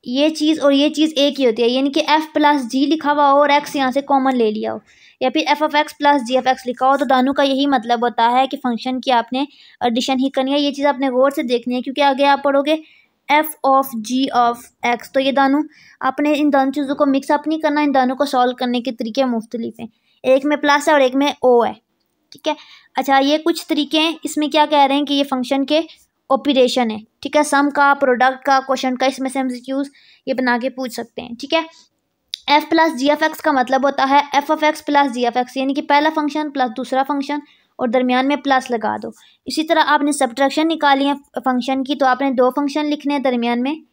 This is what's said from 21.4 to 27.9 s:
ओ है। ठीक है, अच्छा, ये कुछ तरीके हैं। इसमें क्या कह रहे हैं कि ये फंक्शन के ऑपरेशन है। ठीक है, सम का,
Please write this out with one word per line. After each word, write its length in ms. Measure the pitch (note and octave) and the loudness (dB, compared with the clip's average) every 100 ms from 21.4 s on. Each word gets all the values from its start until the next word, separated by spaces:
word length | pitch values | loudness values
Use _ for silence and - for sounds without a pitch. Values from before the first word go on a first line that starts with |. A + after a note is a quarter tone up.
ओ 180 | B3+ A#3+ | 4 4
है। 120 | A3 - _ _ _ _ _ | 2 -6 _ _ _ _ _
ठीक 160 | - D#4 | -8 -6
है, 80 | D4 - - _ - | -6 -10 -20 _ -6
अच्छा, 220 | C4+ C4+ | 2 2
ये 200 | C#4 D4+ | 4 0
कुछ 260 | D#4 E4 - | 0 -4 -4
तरीके 300 | D4+ D4 D#4 | -4 0 0
हैं। 200 | D#4+ D#4 | 0 -4
इसमें 260 | D4 D4+ D4+ | -8 -6 -2
क्या 160 | D4+ D4 | 0 2
कह 180 | D4 | 4
रहे 120 | C#4 C#4 | 4 2
हैं 100 | C#4+ | 0
कि 80 | |
ये 100 | C#4+ C#4 | -2 -2
फंक्शन 380 | B3+ B3 C4+ | -4 -2 -2
के 220 | C4+ D4+ D#4+ - _ _ _ | 0 0 -2 -16 _ _ _
ऑपरेशन 600 | - C#4 C4+ B3 B3+ A#3 | -2 2 2 2 2 -2
है। 100 | G#3+ G#3+ _ | -4 -14 _
ठीक 140 | C#4 D4 | -2 0
है, 60 | |
सम 240 | D4+ C#4 C#4+ | 2 2 2
का, 220 | C#4+ C#4+ | 2 2